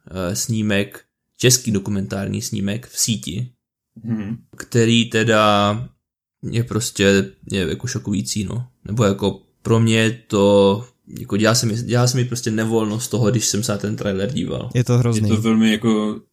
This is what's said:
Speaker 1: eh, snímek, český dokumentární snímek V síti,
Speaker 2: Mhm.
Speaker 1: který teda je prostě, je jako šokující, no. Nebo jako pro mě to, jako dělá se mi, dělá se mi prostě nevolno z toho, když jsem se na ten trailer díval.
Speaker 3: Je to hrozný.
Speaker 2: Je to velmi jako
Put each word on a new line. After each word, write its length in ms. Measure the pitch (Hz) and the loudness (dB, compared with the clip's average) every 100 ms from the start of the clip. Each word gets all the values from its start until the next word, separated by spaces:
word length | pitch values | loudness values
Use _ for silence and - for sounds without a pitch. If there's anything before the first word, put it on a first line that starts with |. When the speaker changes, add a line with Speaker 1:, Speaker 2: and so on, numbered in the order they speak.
| - | -14
Speaker 1:
eh, 260 | 92 87 107 | -6 -4 -4
snímek, 680 | - 110 107 101 104 - _ _ _ - | -4 -2 0 0 -2 -8 _ _ _ 0
český 320 | 123 123 117 | 2 4 2
dokumentární 720 | 101 104 101 98 98 101 101 | -2 -2 -4 -4 -6 -6 -6
snímek 440 | - 107 98 113 - | -6 -6 -4 -6 -8
V 120 | - | -4
síti, 480 | - 104 - 95 123 _ _ _ _ 113 | -2 -4 -6 -8 -8 _ _ _ _ -14
Speaker 2:
Mhm. 320 | 113 110 101 113 - - | -6 -6 -6 -10 -14 -18
Speaker 1:
který 480 | - 120 113 117 117 | -2 2 4 4 2
teda 640 | 110 107 107 107 101 104 110 127 _ _ _ _ _ - | 0 2 4 4 4 2 0 -8 _ _ _ _ _ -6
je 140 | 113 | -4
prostě, 640 | 120 107 - - 98 98 98 - - | -2 -2 -4 2 4 4 2 -8 -6
je 80 | 98 80 | -4 -2
jako 180 | - - | -4 -6
šokující, 580 | - 101 98 - 107 | -6 -4 -4 -4 -6
no. 220 | 95 107 123 _ | -6 -6 -10 _
Nebo 200 | - 110 | -6 0
jako 380 | 101 98 98 - _ _ | 2 2 -2 -4 _ _
pro 180 | - 113 | 0 4
mě 420 | 113 113 110 120 - | 4 4 2 -2 -2
to, 580 | 104 101 101 98 104 120 _ - - | 2 6 6 4 2 -4 _ -18 -14
jako 160 | - 104 | -4 0
dělá 180 | 107 | 2
se 120 | 117 117 | 2 0
mi, 80 | |
dělá 320 | 113 120 120 123 | -2 -2 0 2
se 100 | 127 | 0
mi 80 | |
prostě 260 | 123 117 117 | -2 -4 -4
nevolno 500 | 110 110 113 107 110 | -2 0 0 0 -4
z 80 | - | -4
toho, 220 | 104 104 | 0 2
když 140 | 104 - | 2 0
jsem 160 | 101 | -2
se 100 | 113 | -2
na 60 | 101 | -4
ten 180 | 101 110 | -4 -4
trailer 360 | 104 95 101 | -4 -2 -4
díval. 380 | - - - - | -4 -4 -6 -4
Speaker 3:
Je 100 | 123 | -2
to 140 | 120 120 | 2 2
hrozný. 300 | 120 110 107 | 2 0 0
Speaker 2:
Je 60 | 107 | 2
to 60 | |
velmi 280 | 113 110 110 | 2 4 4
jako 500 | 107 117 107 107 - - | 2 2 0 -2 -6 -14